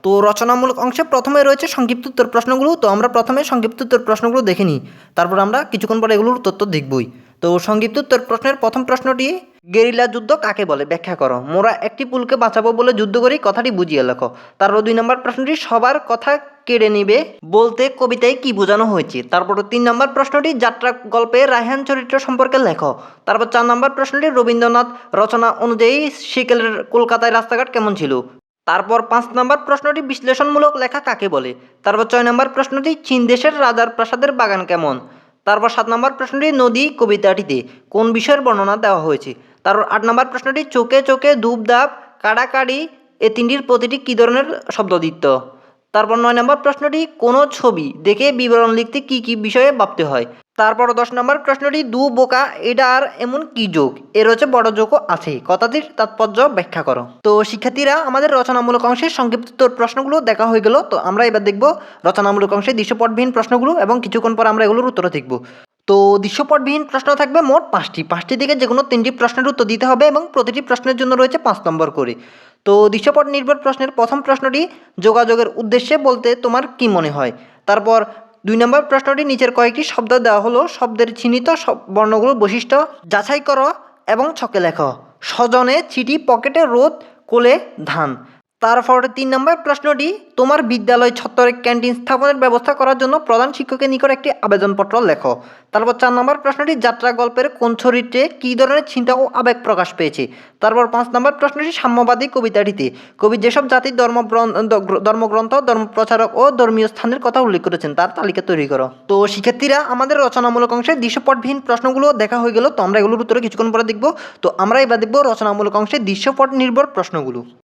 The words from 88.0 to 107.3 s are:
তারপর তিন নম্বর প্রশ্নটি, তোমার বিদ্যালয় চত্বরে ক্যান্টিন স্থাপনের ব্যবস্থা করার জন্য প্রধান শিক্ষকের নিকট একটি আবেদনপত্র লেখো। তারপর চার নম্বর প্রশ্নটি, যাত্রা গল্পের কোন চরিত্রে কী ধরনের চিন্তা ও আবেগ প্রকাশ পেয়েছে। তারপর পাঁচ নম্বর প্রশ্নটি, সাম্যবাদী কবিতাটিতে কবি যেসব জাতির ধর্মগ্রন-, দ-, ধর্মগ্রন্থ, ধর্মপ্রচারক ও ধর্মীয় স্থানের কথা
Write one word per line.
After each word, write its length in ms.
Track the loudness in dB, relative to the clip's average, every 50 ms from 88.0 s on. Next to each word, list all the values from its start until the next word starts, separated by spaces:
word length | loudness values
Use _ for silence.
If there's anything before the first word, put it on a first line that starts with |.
| -4 -4 -4 -10 -14 -20 -20 _ _ _ _ _
তারপর 360 | 0 2 2 2 2 2 2 2 2 -2 -4
তিন 140 | -6 -4 -2 -2
নম্বর 200 | 0 2 0 0 0 0
প্রশ্নটি, 440 | -4 -4 -2 0 -2 -2 0 -2 -4 -6 -8 -12 _ _
তোমার 240 | -2 2 2 2 0 0 -2
বিদ্যালয় 420 | -4 -2 2 2 4 4 4 2 0 -2
চত্বরে 340 | -10 -4 0 2 2 2 2 0 -2
ক্যান্টিন 300 | -2 0 0 0 -2 -4 -4
স্থাপনের 400 | -2 -2 0 2 2 0 2 2
ব্যবস্থা 300 | 2 2 2 2 0 -2 0
করার 260 | 2 2 0 2 0
জন্য 120 | 0 0 0 -2 2 2
প্রধান 200 | 2 2 2 0 -2
শিক্ষকের 340 | -8 -8 -8 -4 -2 -2 -2
নিকট 180 | 0 0 2 0 0
একটি 120 | 0 -2 -4 -4 -2 0
আবেদনপত্র 480 | 0 2 2 2 0 0 -2 -2 0 0 0 2 2
লেখো। 240 | 0 0 0 -4 -4 -4 -8 -20 -20 -20 _ _
তারপর 240 | -4 -2 0 0 0 2
চার 120 | 0 2 2 2
নম্বর 180 | 0 0 0 0
প্রশ্নটি, 300 | -2 -4 -2 -2 -2 -2 -2 0 0
যাত্রা 260 | -2 0 0 -2 -2
গল্পের 340 | 0 0 -2 -2 0 -2 -2 -2 -2 -2
কোন 100 | -2 -2 -2 0
চরিত্রে 380 | 0 0 0 0 -2 -2 0 0 0 0 -2 -8
কী 120 | -6 -6 2 2
ধরনের 260 | 2 2 2 0 0 -2
চিন্তা 200 | -6 -4 0 0 2 2
ও 40 | 0 0 0 0
আবেগ 160 | 2 2 0 0 -2
প্রকাশ 220 | -2 0 0 0 -4 -2 -4
পেয়েছে। 260 | -4 -2 -2 -4 -8 -8 -8 -20 -20 -20 _ _
তারপর 240 | 0 2 2 2 2 2 0
পাঁচ 120 | -4 -4 0 -2
নম্বর 180 | 0 0 0 0 2
প্রশ্নটি, 300 | -2 -2 -2 -4 -6 -6 -6 -2
সাম্যবাদী 460 | -2 0 2 2 4 2 2 0 0 -2 -2
কবিতাটিতে 520 | -2 -2 0 0 0 0 0 -2 -4 -6 -6 -6 -10 -20 -20 _ 0
কবি 180 | 2 2 2 2 0
যেসব 200 | 2 2 2 2 2
জাতির 220 | 0 0 0 0 0 0
ধর্মগ্রন-, 520 | 0 2 2 -2 -2 0 0 0 0 0 0 -2 0 2
দ-, 300 | 0 0 0 0 -2 0 2
ধর্মগ্রন্থ, 460 | 0 0 0 0 0 0 -2 -2 0 0 0 2 2
ধর্মপ্রচারক 640 | 0 0 -2 -4 -2 -4 0 0 2 0 0 0 2 4
ও 20 | 4 4 4 4
ধর্মীয় 280 | 2 2 4 2 0 -2
স্থানের 280 | -2 -4 -4 -4 -4 -2 -2
কথা 120 | 0